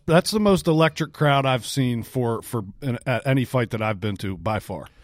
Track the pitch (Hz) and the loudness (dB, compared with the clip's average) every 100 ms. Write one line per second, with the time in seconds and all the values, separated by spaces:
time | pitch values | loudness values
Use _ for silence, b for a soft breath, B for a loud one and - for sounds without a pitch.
0 | - 165 - 214 208 185 170 160 160 151 | 2 2 4 2 4 4 4 4 2 2
1 | 151 - 147 139 135 131 - - 127 120 | -6 0 2 4 2 0 -2 -2 0 -2
2 | 110 131 120 113 - 120 98 - 139 120 | -4 -2 -2 -2 -4 -8 -8 -8 -6 -4
3 | - 120 135 135 120 127 117 113 110 104 | -2 -2 2 0 2 0 -2 -2 -4 -2
4 | 107 98 101 92 85 107 - 90 67 b | -4 -4 -6 -6 -4 -4 -4 -12 -12 b